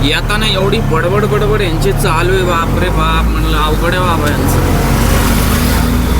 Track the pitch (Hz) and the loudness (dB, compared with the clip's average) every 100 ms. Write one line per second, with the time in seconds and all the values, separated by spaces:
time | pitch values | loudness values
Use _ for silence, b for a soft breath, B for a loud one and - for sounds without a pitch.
0 | 143 160 160 208 214 190 190 214 208 160 | 0 -2 -2 -2 0 0 0 0 0 0
1 | 170 202 208 208 214 - 196 160 196 196 | 0 0 0 0 0 0 -2 0 0 0
2 | 190 160 175 190 180 170 165 170 180 160 | 0 0 0 0 0 -2 -2 -2 0 0
3 | 160 165 160 160 160 156 156 156 170 185 | 0 0 0 0 0 0 0 0 0 0
4 | 185 165 147 143 - - - - - - | 0 0 -2 0 0 0 0 0 0 0
5 | - - - - - - - - - - | 2 2 2 2 2 2 2 2 2 0
6 | - - | 2 2